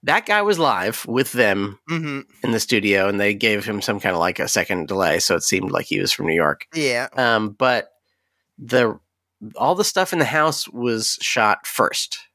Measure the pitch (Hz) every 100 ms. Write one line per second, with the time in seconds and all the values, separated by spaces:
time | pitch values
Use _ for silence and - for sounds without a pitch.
0 | 139 175 - 208 208 180 156 101 95 -
1 | - 117 135 120 110 98 98 101 - 165
2 | 156 139 - _ 120 113 - 113 101 98
3 | 98 101 101 104 113 104 98 104 - 101
4 | 98 87 85 90 - - 85 92 78 98
5 | 87 80 - 85 - 92 95 87 - 98
6 | 92 - 82 82 76 - - 160 143 120
7 | 113 - 123 113 107 104 131 123 - _
8 | _ _ _ _ _ - 117 127 117 -
9 | _ _ _ _ 107 - 131 185 208 -
10 | 185 175 135 156 156 147 - - 120 113
11 | 107 - - - 107 101 - - 110 -
12 | - - -